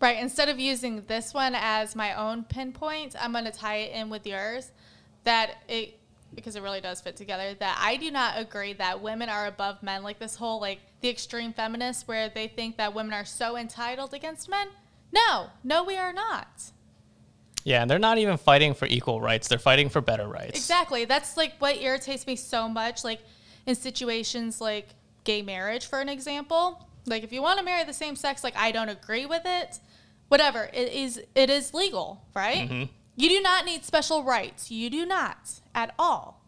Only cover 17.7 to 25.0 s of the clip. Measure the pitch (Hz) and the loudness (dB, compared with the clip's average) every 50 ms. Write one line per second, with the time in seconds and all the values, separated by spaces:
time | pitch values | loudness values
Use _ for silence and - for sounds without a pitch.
17.7 | 131 120 120 123 143 185 214 226 226 226 214 202 180 151 - - 139 143 151 147 | 4 4 6 4 4 4 6 4 4 4 4 4 2 6 8 8 10 10 8 6
18.7 | 139 - - - 120 120 - 131 117 113 113 113 113 113 - - 123 113 - 135 | 4 2 0 2 2 2 2 0 0 0 2 2 2 2 2 2 2 4 8 8
19.7 | 131 139 147 139 - 151 123 - 113 110 104 104 - - - - - 294 247 - | 8 8 6 4 2 2 2 2 2 0 -2 -4 -6 -8 -8 -6 -4 -4 0 2
20.7 | 339 359 330 330 277 240 233 233 262 294 - - - 330 320 - - - 277 277 | 4 4 4 2 0 -2 2 2 2 2 2 0 0 0 0 0 0 0 0 0
21.7 | 285 - 262 262 262 269 262 277 277 254 - 269 254 240 - - - 233 226 226 | 2 2 0 0 0 -2 -2 -6 -6 -6 -4 -4 -6 -6 -4 -4 -2 -2 -2 -2
22.7 | 220 226 226 233 233 - - 233 226 220 - - - - - - - - - 262 | -2 -2 -2 -4 -4 -4 -4 -6 -6 -6 -10 -16 -20 -20 -20 -20 -20 -8 -2 -2
23.7 | 254 254 - 262 226 - 254 240 226 226 220 - - 240 233 226 220 - 226 220 | -2 -2 -2 -4 -6 -4 -2 -2 -2 -2 -2 -2 -4 -4 -4 -4 -4 -4 -2 -2
24.7 | 214 208 202 - - _ | -2 -2 -6 -10 -16 _